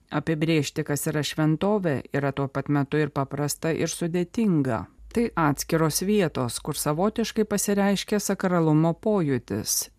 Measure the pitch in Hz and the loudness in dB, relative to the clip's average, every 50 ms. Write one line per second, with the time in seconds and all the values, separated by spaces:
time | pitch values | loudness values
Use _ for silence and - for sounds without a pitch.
0 | _ - - 151 143 - 160 151 160 160 165 156 139 - - - 151 - 147 143 | _ -8 -6 -4 -2 -2 -2 0 0 2 2 2 2 0 -2 -6 -4 -2 -2 -2
1 | - 160 151 151 143 - - - 156 156 160 151 - 196 214 214 190 170 139 117 | -2 -2 -2 -2 -2 -2 0 0 2 2 2 2 2 0 0 2 0 0 0 -2
2 | - - - 143 139 139 135 - 143 135 - 143 139 - 147 143 139 - - 151 | -2 -4 -4 -2 -2 -2 -2 -2 -4 -4 -4 -4 -2 0 0 0 0 0 0 0
3 | 151 143 - 139 135 131 - 147 147 143 - - - 165 156 - - 160 - - | 0 0 0 -4 -4 -4 -4 -4 -4 -4 -4 -4 -4 -2 -2 -2 -2 -4 -4 -4
4 | 175 170 160 180 180 175 - - 226 208 175 151 139 131 117 110 101 - _ - | -4 -2 -2 -2 -2 -2 -2 0 2 4 4 4 2 2 0 -2 -4 -8 _ -20
5 | - - - 220 240 226 - - 165 147 139 - - - - 160 165 156 143 - | -14 -6 -2 0 0 0 0 0 2 2 2 0 -2 0 0 2 2 2 0 0
6 | 185 190 214 208 185 151 - 139 127 120 - - - - 147 - - 147 151 151 | 0 2 2 2 2 2 0 -2 -2 -2 -4 -6 -6 -6 -6 -4 -2 -2 0 0
7 | 185 214 220 - 226 - - 220 214 - 208 196 - - 202 202 196 202 202 185 | 0 0 0 0 -4 -2 0 -2 -2 0 0 -2 0 0 0 2 2 2 2 0
8 | - - 214 208 - - 196 - - 185 180 175 165 160 151 151 160 165 165 - | 0 -2 -2 -2 0 -2 -2 -2 0 0 2 2 4 4 4 4 4 4 2 0
9 | - 226 214 202 170 143 135 120 120 - - 107 98 - - - - - _ | 0 0 2 2 2 2 0 -2 -2 -4 -6 -4 -4 -2 -2 -4 -4 -6 _